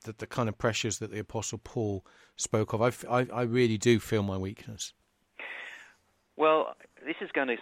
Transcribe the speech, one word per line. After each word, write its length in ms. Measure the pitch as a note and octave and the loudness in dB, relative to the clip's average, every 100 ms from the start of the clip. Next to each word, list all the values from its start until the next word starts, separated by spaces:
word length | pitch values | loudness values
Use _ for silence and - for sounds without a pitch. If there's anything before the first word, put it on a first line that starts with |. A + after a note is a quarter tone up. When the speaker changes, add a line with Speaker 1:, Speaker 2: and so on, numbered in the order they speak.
| A2 | -14
Speaker 1:
that 140 | G#2+ | -10
the 80 | G#2+ | -8
kind 200 | - A2+ | -2 -2
of 100 | - | 2
pressures 420 | A#2+ G#2 A#2 G2 | 0 0 -2 -4
that 120 | G#2+ | -6
the 80 | G#2 | -8
Apostle 400 | G2+ A2+ - A2 | -6 -6 -6 -8
Paul 420 | - B2 G#2+ G2 - - - - | -8 -4 -2 -2 -6 -20 -20 -10
spoke 380 | - A2 G#2+ | -2 0 0
of, 80 | A2 | 2
I 60 | A#2+ | 2
f-, 180 | - - | 0 0
I, 180 | B2 B2 | 0 0
I 80 | A2 | -2
really 340 | A#2+ B2 A#2+ G#2+ | 0 4 4 4
do 220 | A#2+ A2+ | 4 4
feel 240 | - A2 | 4 0
my 140 | G2+ F#2+ | 0 -2
weakness." 560 | F#2+ A2 - G#2 - _ _ _ _ - - - - - - _ _ _ _ - | -4 -8 -14 -12 -12 _ _ _ _ -16 -12 -12 -12 -16 -20 _ _ _ _ 2
Speaker 2:
Well, 400 | D#3 D#3 A#1+ - - - D#3 | 4 6 2 -6 -20 -16 -10
this 120 | E3 | -8
is 80 | F#3+ | -4
gonna 240 | D3+ C3+ A2+ | -2 0 -2